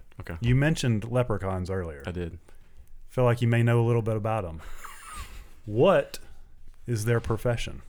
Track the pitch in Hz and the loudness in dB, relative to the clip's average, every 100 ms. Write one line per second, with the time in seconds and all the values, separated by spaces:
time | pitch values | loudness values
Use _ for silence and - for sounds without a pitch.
0 | - - - 82 117 127 147 160 127 107 | -16 -16 -12 -2 2 4 4 2 2 0
1 | 113 123 120 101 95 92 90 95 85 71 | 0 0 2 0 0 -2 -2 -4 -4 -6
2 | 92 87 85 85 - - - - - - | -6 -4 -6 -8 -16 -20 -20 -20 -16 -16
3 | - - 123 120 120 117 117 117 117 117 | -6 2 4 4 4 4 6 6 4 2
4 | 110 110 110 110 90 80 - - - - | 2 0 0 -2 -4 -8 -10 -10 -12 -16
5 | - - - - - - - 107 180 160 | -14 -12 -12 -14 -16 -14 -4 4 6 6
6 | - - - - - - - - - 117 | 2 -8 -12 -14 -16 -16 -16 -12 -4 -2
7 | 113 117 - 110 120 120 - - | 2 0 0 -2 0 -2 -4 -8